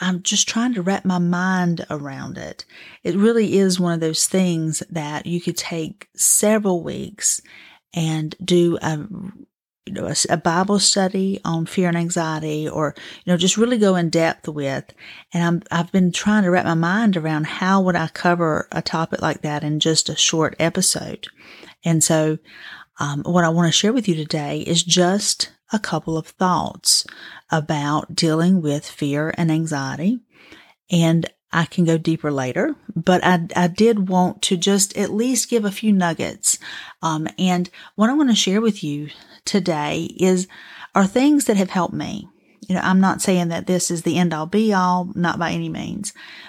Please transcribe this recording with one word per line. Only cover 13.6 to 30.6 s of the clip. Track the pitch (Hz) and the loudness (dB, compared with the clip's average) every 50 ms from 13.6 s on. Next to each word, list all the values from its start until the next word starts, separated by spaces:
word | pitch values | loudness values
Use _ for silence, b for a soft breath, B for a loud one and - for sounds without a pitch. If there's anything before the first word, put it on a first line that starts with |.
| 226 240 254 226 | 2 2 4 4
go | 208 196 185 | 4 4 4
in | 180 170 165 | 4 2 2
depth | 156 165 165 160 - - - - | 2 2 2 2 0 -2 -6 -8
with. | 151 151 143 135 135 131 - - - B B B B B B B B | -6 -4 -4 -4 -4 -4 -6 -10 -16 B B B B B B B B
And | 175 170 | 0 0
I'm, | 170 175 170 - - | 2 0 0 -2 -2
I've | - 165 170 175 - | -2 -2 -2 0 2
been | 190 185 180 | 2 2 2
trying | 165 - - 208 214 214 196 | 2 0 0 2 2 4 4
to | 175 | 4
wrap | 180 180 - | 2 2 2
my | - 165 | 2 2
mind | 165 165 170 185 214 233 220 185 | 2 2 2 2 2 2 2 2
around | 170 156 160 156 151 156 | 2 0 -2 -2 -2 -2
how | - - - 185 185 196 196 | -4 -6 -2 0 2 2 4
would | 190 185 175 | 4 2 2
I | 170 160 160 | 0 0 -4
cover | - - - 180 175 175 170 160 151 - - - - | -4 -2 0 2 2 2 2 0 0 0 -2 -4 -6
a | 170 | -6
topic | - - - 160 165 - - - | -6 -4 -2 -4 -2 -2 -2 -2
like | - 156 147 - - | -2 -2 -2 -2 -4
that | 151 147 147 156 | -4 -4 -4 -2
in | 151 151 151 | -2 -2 0
just | - 160 160 156 - - | 0 0 2 0 0 -2
a | 147 - | -2 -2
short | - - - 160 156 139 - - | 0 0 2 2 0 0 0 0
episode. | 156 165 - 190 180 - - - - - - - - - B B B B B B B B B B B | 0 0 0 0 0 0 -2 -2 -6 -8 -10 -12 -14 -16 B B B B B B B B B B B
And | 170 165 160 - | 0 2 2 2
so, | - 165 156 156 156 156 156 B B B B B B B B B B B - | 2 2 2 2 2 0 -2 B B B B B B B B B B B -6
um, | 175 147 143 147 - | -4 -4 -4 -4 -2
what | - 175 180 170 | 0 2 2 4
I | 160 | 4
want | 165 170 170 165 | 4 2 2 2
to | 156 - | 2 2
share | - 208 233 | 2 2 0
with | 269 214 - | 0 0 0
you | 170 | -2
today | 156 151 151 - 156 147 147 151 151 | -2 -2 -4 -4 -6 -4 -4 -6 -6
is | - - 170 165 - | -4 -2 -2 -2 0
just | 175 151 180 175 175 190 208 208 - - - - - - _ _ - | 0 2 2 4 4 2 0 0 -2 -2 -4 -4 -8 -10 _ _ -4
a | - 214 | -4 -4
couple | - - - 156 - - 160 160 | -2 -4 -4 -4 -4 -4 -4 -4
of | 160 - | -6 -8
thoughts | - - 190 185 175 151 - - - - - - - - - - B B B B B B B B | -6 -2 0 0 0 0 -2 -4 -8 -4 0 0 2 2 0 -4 B B B B B B B B
about | - 160 151 - 160 147 143 147 147 156 - - 156 | -2 -2 -2 -2 -2 -2 -2 0 -2 -2 -2 -4 -4
dealing | - - 160 156 160 165 180 190 185 | 0 0 2 2 4 4 4 4 4
with | 160 147 143 151 - | 2 0 -2 -2 -4
fear | - - - 151 143 139 147 151 160 - - | -8 -8 -6 -4 -2 -2 -2 -2 -2 -2 0
and | 170 160 | 0 2
anxiety. | 156 160 165 160 156 139 135 135 - - 160 196 254 240 - _ B B B B B B | 2 2 0 -2 -2 -4 -4 -6 -6 -2 0 0 0 -2 -4 _ B B B B B B